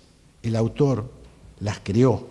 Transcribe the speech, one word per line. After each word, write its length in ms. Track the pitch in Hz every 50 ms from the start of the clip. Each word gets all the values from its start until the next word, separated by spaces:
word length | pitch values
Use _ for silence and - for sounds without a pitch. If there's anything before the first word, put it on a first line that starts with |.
| - _ _ _ _ _ _ _ -
el 120 | 117 110
autor 560 | 113 110 113 - - 147 139 131 107 107 123 - - - - - - - - - -
las 200 | - 104 101 -
creó 480 | - - 98 110 123 131 113 95 - -